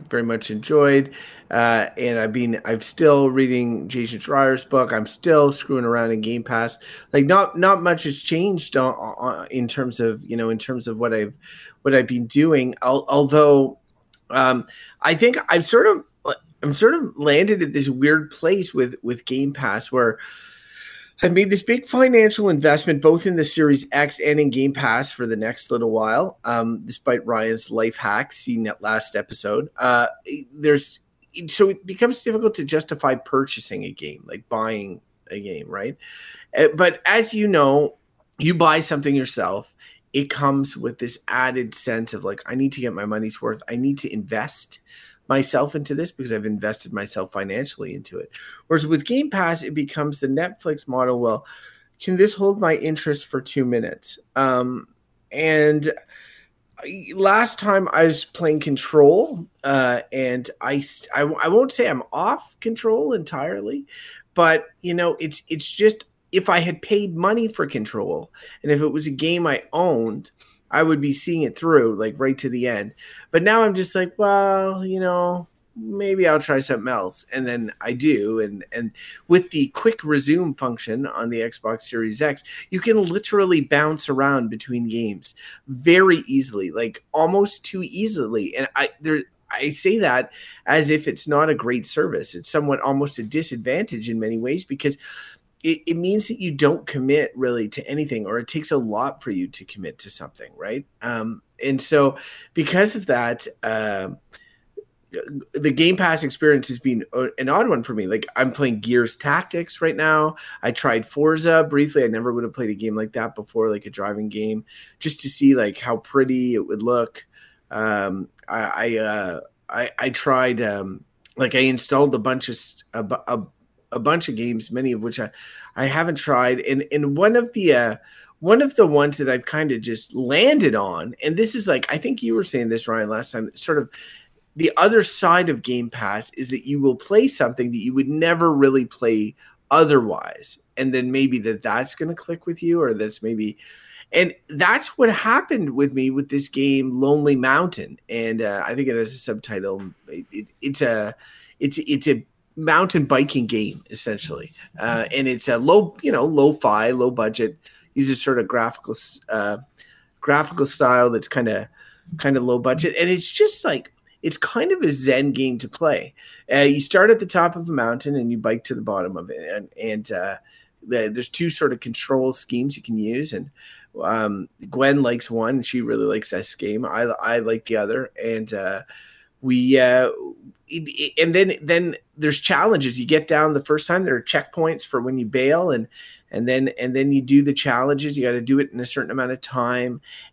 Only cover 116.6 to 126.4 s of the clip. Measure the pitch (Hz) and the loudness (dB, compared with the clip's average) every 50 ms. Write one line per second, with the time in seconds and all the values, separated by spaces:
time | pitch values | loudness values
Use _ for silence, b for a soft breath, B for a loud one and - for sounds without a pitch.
116.6 | - - 110 104 110 120 123 120 117 - - - - b b b b b b b | -2 -4 -6 -4 -2 0 0 0 0 -2 -6 -14 -20 b b b b b b b
117.6 | b _ - 107 110 110 104 104 98 98 95 95 - - _ _ _ - - 113 | b _ -8 -4 -2 -2 0 -2 -2 -4 -4 -6 -10 -12 _ _ _ -8 -6 -6
118.6 | 107 - - - 113 120 113 110 110 107 107 104 98 90 85 - - - _ _ | -4 -4 -4 -4 -4 -2 -2 -2 -2 -2 -4 -4 -6 -6 -8 -10 -12 -16 _ _
119.6 | _ - - 113 123 - - - - 135 113 - - 143 131 127 127 127 120 113 | _ -8 -6 -6 -6 -6 -6 -6 -6 -4 -4 -2 0 2 2 4 4 2 0 0
120.6 | 117 104 101 98 95 95 95 - - _ _ _ - - _ 143 131 123 135 131 | -2 -2 -4 -4 -6 -8 -10 -14 -18 _ _ _ -20 -14 _ -4 -2 0 2 2
121.6 | 131 131 127 120 - - 143 135 147 143 131 120 104 131 127 131 - - 113 - | 2 2 2 0 -2 0 2 4 4 4 2 0 -2 -2 -4 -4 -4 -8 -10 -10
122.6 | - - - - _ _ - 117 110 95 120 - - - 123 110 95 - _ _ | -12 -14 -16 -18 _ _ -8 -8 -6 -4 -6 -6 -4 -4 -4 -4 -6 -8 _ _
123.6 | _ _ _ _ _ _ - 120 110 143 160 170 160 - 120 107 117 120 117 110 | _ _ _ _ _ _ -10 -2 0 0 0 0 -2 -4 -6 -6 -4 -4 -4 -6
124.6 | 110 - 117 127 131 127 120 107 113 117 113 - 110 101 B B B B B B | -6 -8 -6 -4 -2 -2 -2 -4 -4 -6 -6 -8 -8 -10 B B B B B B
125.6 | B B B - 131 135 139 160 170 170 156 - - 151 135 123 | B B B -4 -2 -2 0 0 -2 -2 -4 -4 -2 0 2 2